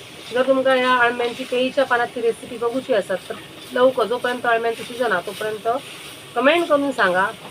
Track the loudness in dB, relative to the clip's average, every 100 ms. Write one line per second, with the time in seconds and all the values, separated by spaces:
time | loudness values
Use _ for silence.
0 | -18 -18 -4 0 2 4 4 4 4 4
1 | 4 2 -2 -4 -4 0 0 2 2 2
2 | 0 -2 -2 -2 -6 -6 -4 -2 0 0
3 | 0 -4 -6 -12 -14 -18 -6 4 4 4
4 | 0 0 -2 -2 2 2 2 -4 -6 -4
5 | 0 0 -2 -6 -6 -4 -2 -2 -4 -16
6 | -16 -18 -8 0 4 4 4 2 2 2
7 | 2 2 0 -2 -6